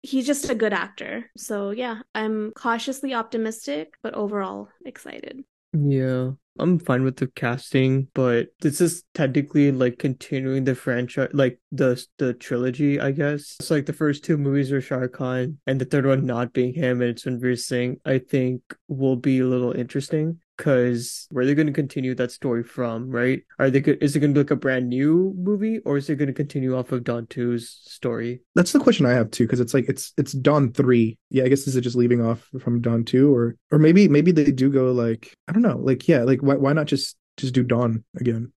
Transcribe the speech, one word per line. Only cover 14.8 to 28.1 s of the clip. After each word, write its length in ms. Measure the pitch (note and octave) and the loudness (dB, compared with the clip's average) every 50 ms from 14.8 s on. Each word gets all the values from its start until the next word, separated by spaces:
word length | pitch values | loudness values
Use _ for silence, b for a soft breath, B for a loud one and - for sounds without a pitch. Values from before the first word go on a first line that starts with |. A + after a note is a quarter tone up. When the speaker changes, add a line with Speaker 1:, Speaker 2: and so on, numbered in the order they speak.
Speaker 2:
Shah 160 | B2+ - C#3+ | -4 -4 -4
Rukh 160 | B2+ B2+ B2 | -4 -4 -6
Khan, 460 | - - C3+ B2+ B2+ B2+ B2 E3 D3+ - _ | -6 -6 -6 -4 -2 -4 -4 -4 -8 -8 _
and 120 | - C3+ C3 | -4 -2 -2
the 60 | B2+ | -2
third 220 | - - C#3+ B2+ | 0 0 2 4
one 180 | C#3 C3+ C3+ C3+ | 4 2 2 0
not 300 | B2+ A#2+ A#2 B2 A#2 _ | -2 -2 -4 -4 -2 _
being 180 | C3 B2 B2 | 0 0 0
him, 300 | B2+ E3 C#3 B2+ B2+ B2 | 0 -2 -2 0 0 0
and 80 | B2 A#2+ | 0 -2
it's 140 | A#2 - - | -2 -4 -6
Ranveer 340 | C3 B2+ A#2 B2+ B2+ B2 A#2 | -6 -6 -2 -2 -2 -2 -2
Singh, 420 | - - C3 B2 B2 B2 B2+ - _ | -4 -4 -4 -2 -2 -4 -6 -6 _
I 120 | C#3+ C3+ C3 | -2 -2 -2
think 420 | B2+ _ - C3+ B2+ B2+ B2+ B2 _ _ - _ _ - | 0 _ 0 0 0 0 -2 -6 _ _ -20 _ _ -10
will 280 | D3 C3 C3+ C3 C3 | -4 0 0 0 0
be 240 | A#2+ B2 C#3+ C3 C3 | 0 0 0 2 2
a 60 | B2+ | 2
little 260 | B2+ B2+ B2+ B2 A#2+ | 2 0 0 0 -2
interesting. 680 | - - A#2+ - - C#3+ C#3 - E3 D#3 D#3 D#3+ E3+ - _ _ _ - | -2 -4 -6 -4 -6 -6 -4 -2 -4 -2 -2 -4 -6 -8 _ _ _ -4
'Cause 680 | - D#3 C3+ B2 B2 B2 A#2+ A#2 B2 - - - - _ | 0 2 2 4 2 2 0 -2 -6 -8 -12 -14 -16 _
where 120 | - B2 | -4 0
are 40 | B2+ | 0
they 80 | C3+ C#3+ | 2 2
gonna 160 | D3 D#3 D3+ | 2 2 0
continue 440 | C#3 D#3+ C#3+ C3+ - D#3 C3 C3 B2+ | 0 -2 -4 -4 -4 -6 -4 -4 -2
that 160 | - B2 A#2+ | -4 -4 -6
story 320 | - - - C3+ A#2 A#2 | -6 -6 -4 -4 -2 -4
from, 480 | A#2+ - - - B2 A#2 A2+ A2+ B2 C3 | -4 -8 -6 -6 -6 -4 -4 -8 -8 -6
right? 320 | B2+ A#2 B2 B2+ C3 - _ _ _ - | -4 -2 0 0 -2 -2 _ _ _ 0
Are 100 | C3+ C3+ | 2 2
they 120 | B2+ C#3 | 2 2
go-, 160 | C#3+ D3+ C#3+ - | 2 2 2 2
is 160 | D3+ C#3+ C#3 | 0 0 2
it 40 | D#3 | 2
gonna 120 | C#3+ D3 | 2 4
be, 80 | C#3+ D3 | 4 2
like, 100 | C#3 - | 2 2
a 60 | D3+ | 0
brand 320 | A#2+ - C3+ C3 B2+ B2 B2 | -2 0 0 0 0 -2 -2
new 460 | B2 B2+ C#3 D3+ D#3+ F3 F#3 F#3+ G3 | -2 0 2 4 4 4 2 0 -2
movie, 440 | F3+ F3+ G3 G#3 G3 G#3+ A3 A3+ A3 | -4 -2 -2 -2 0 -2 -2 -4 -4
or 180 | - - C#3+ C#3+ | -2 -2 -2 -2
is 100 | C#3 - | -2 -2
it 80 | D3+ | -2
gonna 160 | C3 D3 C#3 | -2 -2 -2
continue 420 | B2+ - D3 C#3+ - C#3+ C3 C3 B2+ | -2 -4 -6 -4 -4 -4 -2 0 -2
off 180 | B2+ B2 - | -2 -2 -4
of 120 | C3 B2 A#2+ | -4 -4 -2
Don 220 | - A#2 A#2 A#2 | -4 -6 -6 -8
two's 420 | _ - B2 A#2+ A#2+ A#2+ A#2+ A#2 - - - _ | _ -6 -4 -2 -2 -2 -2 -6 -10 -20 -20 _
story? 560 | - - - - B2 | -20 -16 -6 -6 -6